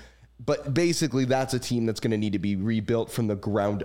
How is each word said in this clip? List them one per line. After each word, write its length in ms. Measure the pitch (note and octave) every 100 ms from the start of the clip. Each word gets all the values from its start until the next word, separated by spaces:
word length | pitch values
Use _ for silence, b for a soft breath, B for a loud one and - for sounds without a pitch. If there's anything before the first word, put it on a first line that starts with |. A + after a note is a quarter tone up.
| B B B -
But 280 | B2+ D3 C#3+
basically, 520 | C3+ F3 E3 D#3 B2+ B2+
that's 280 | C3 C3
a 40 | B2+
team 260 | - A#2+ A2+
that's 140 | G#2+
gonna 160 | B2 G#2+
need 160 | G#2+
to 60 | G2
be 160 | G2 G2+
rebuilt 560 | G#2 A2+ G2 A#2 A2
from 160 | - A2
the 80 | G2+
ground 480 | G#2+ G#2 G2+ G#2